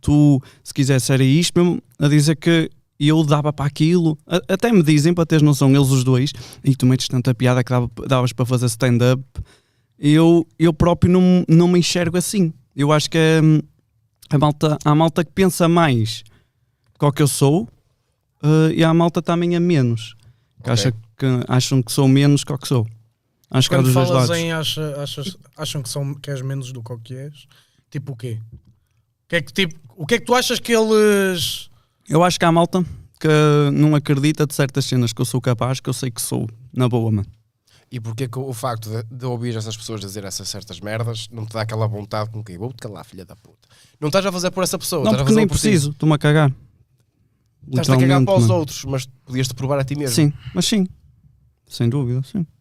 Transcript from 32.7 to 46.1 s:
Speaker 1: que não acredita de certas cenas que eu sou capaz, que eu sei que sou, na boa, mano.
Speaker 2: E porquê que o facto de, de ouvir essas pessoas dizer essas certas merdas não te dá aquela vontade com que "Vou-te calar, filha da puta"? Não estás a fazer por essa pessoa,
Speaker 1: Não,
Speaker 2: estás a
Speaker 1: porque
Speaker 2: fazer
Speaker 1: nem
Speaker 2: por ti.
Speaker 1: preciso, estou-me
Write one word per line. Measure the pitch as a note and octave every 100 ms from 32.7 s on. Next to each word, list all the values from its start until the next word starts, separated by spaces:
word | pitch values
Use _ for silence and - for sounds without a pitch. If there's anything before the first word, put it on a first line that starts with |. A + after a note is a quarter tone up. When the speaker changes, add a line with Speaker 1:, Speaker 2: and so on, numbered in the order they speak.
| F#3 F3 - - _
Speaker 1:
que | D#3 D3+ D3+ D3 C#3+
não | C#3+ D3 D3+
acredita | D3 C#3+ D3 D#3 D3+
de | -
certas | C#3 - C3+
cenas | B2+ A#2
que | -
eu | A#2
sou | B2+
capaz, | B2+ A2+ A#2+ C3
que | -
eu |
sei | C3+ C3
que | A#2
sou, | - B2+ A2 A2+ -
na | - B2+
boa, | A#2+ A2+
mano. | A2 G2 - _ _ _ _ _
Speaker 2:
E | A#2+
porquê | A2 A2+ C3
que | B2+
o | C3+
facto | A#2 C3 A2+ A2
de, | A2 A2+ B2+
de | B2+
ouvir | B2 A#2+ A2+
essas | A2 G#2+
pessoas | - A2
dizer | G2 G2+
essas | G2 - G2
certas | G2+ - F2
merdas | G#2 A2 A2+ A2+ -
não | A#2
te | A2
dá | A2+
aquela | G#2+ A2 A2
vontade | G#2 G#2 G#2+ G#2+
com | A2
que | G#2+ F2
"Vou-te | A2+ A2+
calar, | A2+ F#2+
filha | - F2+ F2+
da | -
puta"? | _ _ _ _ _ _
Não | D3+
estás | F#3 G3
a |
fazer | F3+ F3+
por | F#3
essa | F3+ F#3
pessoa, | - E3
Speaker 1:
Não, | G3+
Speaker 2:
estás | G#3+
a |
Speaker 1:
porque | C3+
Speaker 2:
fazer | A3
Speaker 1:
nem | G#3
Speaker 2:
por | C#3+
ti. |
Speaker 1:
preciso, | A3 F#3+ C#3+
estou-me | D3 D#3